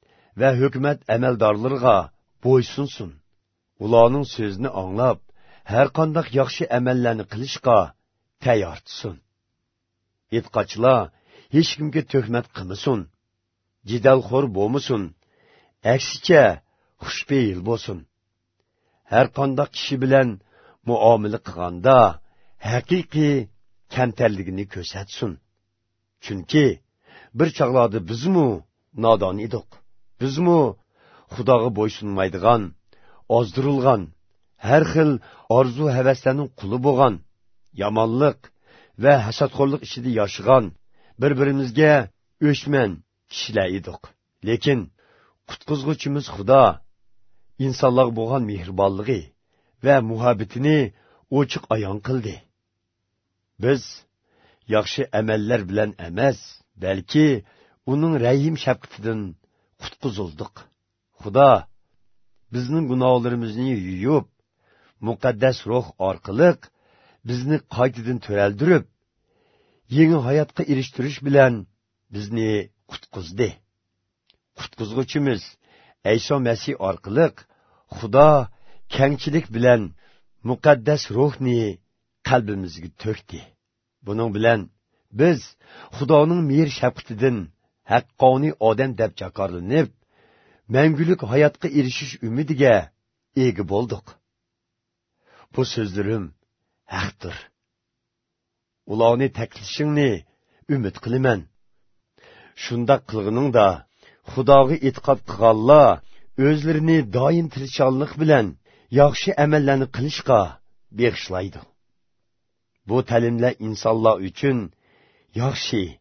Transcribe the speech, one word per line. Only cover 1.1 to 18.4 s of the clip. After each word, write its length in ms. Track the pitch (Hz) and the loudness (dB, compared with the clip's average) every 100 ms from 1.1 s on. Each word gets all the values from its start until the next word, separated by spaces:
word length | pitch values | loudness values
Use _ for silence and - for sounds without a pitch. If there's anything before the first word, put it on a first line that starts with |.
| 117 127 120 107 104 123 135 123 98 85 _ _ _ | -2 0 2 0 0 -4 0 4 4 0 _ _ _
bo'ysunsin. 680 | 123 131 117 - 143 - 92 73 _ _ _ _ _ _ | 2 2 0 -6 -10 -10 -16 -18 _ _ _ _ _ _
Ularning 440 | 107 117 120 139 139 | 2 6 6 4 -6
so'zini 440 | - 104 95 131 | -8 -8 -6 -8
anglab, 480 | 98 92 101 127 104 - _ _ _ - | -6 -8 -2 -2 -2 -8 _ _ _ -4
har 200 | 110 139 | 0 2
qanday 400 | - 160 156 113 | 0 -2 -2 -2
yaxshi 340 | 127 131 - 170 | -2 -2 -4 -4
amallarni 580 | 120 123 127 120 113 98 | -2 0 0 -2 -4 -8
qilishga 540 | 110 131 - 131 110 82 _ _ _ _ _ | -10 -10 -4 2 2 2 _ _ _ _ _
tayyor 360 | 131 113 87 80 | 0 0 -2 -10
tutsin. 380 | - - 110 82 _ _ _ _ _ _ _ _ _ _ _ | -18 -14 -14 -14 _ _ _ _ _ _ _ _ _ _ _
E'tiqodchilar 680 | 113 - 110 98 107 123 127 85 _ _ _ _ | -6 -4 -6 -6 0 2 2 0 _ _ _ _
hech 180 | 147 160 | 0 0
kimga 300 | - 151 156 | -4 -6 -6
tuhmat 440 | - 135 107 120 - | -2 -4 -2 -6 -6
qilmasin, 520 | - 92 101 143 113 82 _ _ _ _ _ _ _ 101 | -14 -12 -6 -4 -4 -6 _ _ _ _ _ _ _ -8
jidalxo'r 600 | 117 135 131 101 127 139 | 2 4 4 2 -2 -2
bo'lmasin, 540 | 95 104 139 - 113 87 - _ _ _ _ _ _ - | -2 -2 -2 -4 -6 -6 -14 _ _ _ _ _ _ -2
aksicha 580 | 127 - - - 160 113 82 _ _ _ _ | 0 -2 -8 4 6 6 2 _ _ _ _
xushfe'l 580 | - - - 139 110 90 | -14 -12 -4 0 0 -4
bo'lsin. 360 | 98 113 - 90 73 _ _ _ | -6 -6 -8 -14 -16 _ _ _